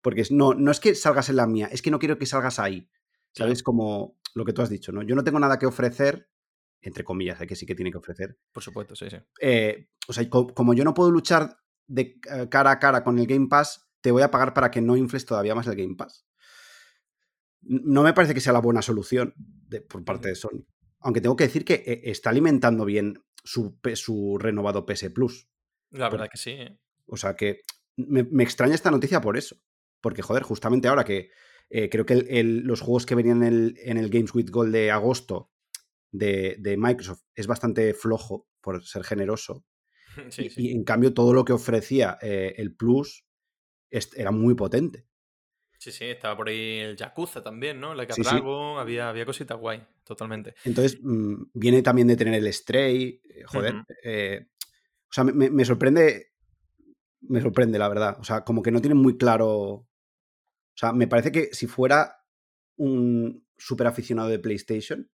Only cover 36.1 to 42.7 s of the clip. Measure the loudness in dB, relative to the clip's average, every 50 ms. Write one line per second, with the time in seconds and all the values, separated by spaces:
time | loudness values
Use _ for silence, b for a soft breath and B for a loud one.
36.1 | -8 -4 -2 -2 0 0 -2 -4 -6 -6 -6 -4 -2 0 0 0 0 -2 -4 -14
37.1 | -14 -16 _ _ _ -12 -6 -6 -6 -4 -2 -4 0 0 0 0 0 -2 -2 -2
38.1 | -2 -2 -4 -10 -14 -14 _ _ _ _ _ -10 -10 -10 -10 -12 -14 -12 -8 -6
39.1 | -6 -4 -4 -4 -6 -6 -8 -14 -16 -16 _ _ _ _ _ b b b b b
40.1 | b b -20 -20 -12 -12 -12 -12 -8 -6 -6 -4 -4 -4 -2 -2 2 4 4 2
41.1 | 4 4 4 6 6 6 4 4 0 -2 0 0 -2 -2 0 0 0 2 2 0
42.1 | -2 -6 -8 -6 -4 -4 -4 -6 -6 -8 -10 -10